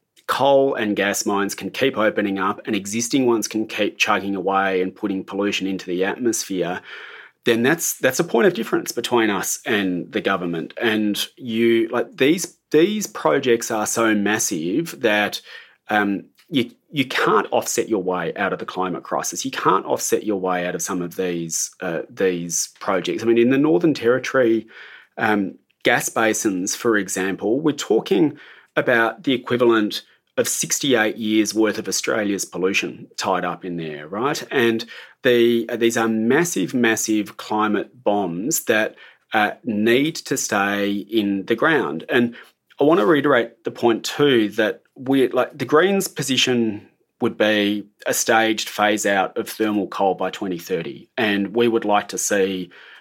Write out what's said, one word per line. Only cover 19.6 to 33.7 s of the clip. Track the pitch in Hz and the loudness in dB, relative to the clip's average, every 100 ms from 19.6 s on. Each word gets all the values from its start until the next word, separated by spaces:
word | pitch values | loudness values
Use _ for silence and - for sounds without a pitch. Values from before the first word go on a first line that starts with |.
| 156 185 143 | 0 0 0
offset | 135 - 113 | -4 0 -2
your | 107 98 | 0 -2
way | 92 90 87 | -2 -2 -2
out | |
of | 87 | -4
some | - 92 | -6 -4
of | 87 92 | -6 -4
these, | 92 85 82 - - - | -4 -4 -4 -6 -6 -6
uh, | 90 82 - | -6 -6 -6
these | 120 95 87 85 - - _ | 0 0 0 -4 -6 -6 _
projects. | - 95 87 82 | -2 -2 -2 -2
I | 113 | 2
mean, | 117 | 4
in | 120 | 4
the | 135 | 4
Northern | 151 175 170 | 4 4 2
Territory, | 135 113 131 - 135 117 113 - - - - _ - | 2 2 0 0 2 2 2 -2 -20 -20 -20 _ -4
um, | 113 104 95 - _ _ | 0 0 -2 -8 _ _
gas | 127 127 - | 0 2 0
basins, | 120 110 107 107 90 101 - | 0 2 2 0 -2 -4 -2
for | 120 104 | 0 0
example, | 92 95 95 90 101 135 | 0 -4 -2 -2 -2 0
we're | 156 | 0
talking | 139 - 214 - 196 147 - - - _ 156 | -2 0 0 2 2 2 0 -20 -20 _ -2
about | 135 117 113 - | 2 2 2 -2
the | 139 | -2
equivalent | 123 - 123 120 113 104 - - _ _ - | -2 0 2 4 4 2 -4 -12 _ _ -2
of | - | -2
sixty-eight | - 170 - 143 113 107 113 | -2 -2 -2 2 2 2 -2
years' | 107 110 101 | 0 2 2
worth | 104 107 107 | 2 0 0
of | 95 | -4
Australia's | - - 120 101 95 | -4 -2 -2 0 -2
pollution | - 87 92 - - - - - | -6 -2 0 0 -4 -10 -16 -8
tied | 95 90 | -2 0
up | 87 85 | -2 -6
in | 92 | -8